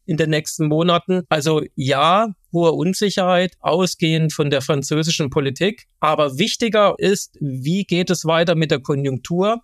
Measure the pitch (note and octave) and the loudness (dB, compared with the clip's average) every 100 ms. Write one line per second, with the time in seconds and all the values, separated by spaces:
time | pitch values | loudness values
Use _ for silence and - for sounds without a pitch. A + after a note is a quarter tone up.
0 | - D#3 D#3 D3+ D3+ - D#3 D3+ F3 E3+ | -6 -2 0 0 -4 -4 0 2 2 0
1 | - F#3 E3+ D#3 D3+ D#3 - - C3+ C#3 | 0 -4 0 -2 0 0 -2 -6 -2 2
2 | D#3 F#3+ A3+ F#3 _ E3+ E3+ C#3+ E3 F#3 | 4 2 0 -6 _ 0 2 2 -2 0
3 | G3+ G3+ F3+ F3+ F#3 - - E3 F3+ - | -2 0 2 2 0 -4 0 0 0 0
4 | D#3+ D#3+ D#3 - D3 C#3 C#3 D3 C#3 D3+ | 0 2 0 0 0 0 0 -2 0 -2
5 | D#3+ D#3+ C#3+ D3+ C#3 C3+ F#3+ A#3 _ _ | 0 -2 -2 -2 -2 -2 -4 -4 _ _
6 | D3+ D3+ D3 C3 A3+ - A#3 G#3+ G3 - | 0 2 0 0 -2 0 0 4 2 2
7 | F3+ G3+ - - C#3+ C3 C3+ F#3+ G3 F3 | 0 0 -4 -8 -8 -4 -2 -2 0 -2
8 | F3+ E3+ D#3+ E3 F3 D#3+ D#3 D3+ - C#3+ | 0 -2 0 2 2 0 0 -2 -2 -2
9 | C#3 B2+ - F3 G3+ A#3 | -2 -4 -4 -2 0 -2